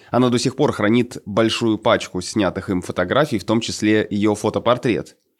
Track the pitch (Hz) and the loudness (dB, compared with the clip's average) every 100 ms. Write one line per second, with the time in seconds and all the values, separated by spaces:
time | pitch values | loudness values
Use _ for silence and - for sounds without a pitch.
0 | - 117 127 120 123 - 143 - 104 120 | -4 2 2 2 0 0 0 2 2 2
1 | 120 - - 104 113 - 117 107 117 98 | 0 -6 -4 0 0 0 0 0 2 0
2 | - 92 87 110 92 90 95 92 - - | 0 -8 -4 -2 0 -2 -4 -4 -4 -4
3 | 90 107 156 107 - 113 110 95 107 107 | 0 0 0 -2 -2 -2 -2 -2 2 2
4 | - 101 107 104 110 104 - 123 135 87 | 0 0 0 0 -2 -2 0 0 0 -2
5 | - - _ _ | -4 -14 _ _